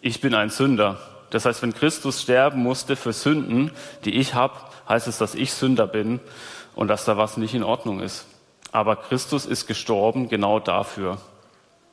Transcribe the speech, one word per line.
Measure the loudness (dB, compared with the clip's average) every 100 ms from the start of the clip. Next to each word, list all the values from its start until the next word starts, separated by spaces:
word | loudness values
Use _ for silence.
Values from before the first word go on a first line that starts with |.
ich | -6 -2
bin | 2
ein | 2 2
Sünder. | 2 2 4 2 0 -10 -20 -6
Das | -2
heißt, | 0 0
wenn | -2
Christus | 0 0 0 -4 -2
sterben | 2 4 4 2
musste | 0 -2 -2 -4
für | -2
Sünden, | -2 0 0 2 0 0 -4 -16 -8 -2
die |
ich | 0 0
hab, | 2 0 -2 -18 -12 0
heißt | 0 0
es, | -2
dass | -2
ich | -2 -4
Sünder | 0 2 4 2
bin | 0 -2 -2 -6 -18 -18 -18 -12
und | -2 0
dass | 0
da | 2 2
was | 0 0
nicht | -2
in | -2
Ordnung | 0 -2 -2 -6
ist. | -6 -10 -14 -20 _ _ -4
Aber | 0 2 0
Christus | 0 -4 -2 -4
ist | -2 -4 -4
gestorben | -6 0 2 4 2 0
genau | 0 2 2
dafür. | 2 0 -2 -4 -4 -6 -10 -20 _ _ _ _ _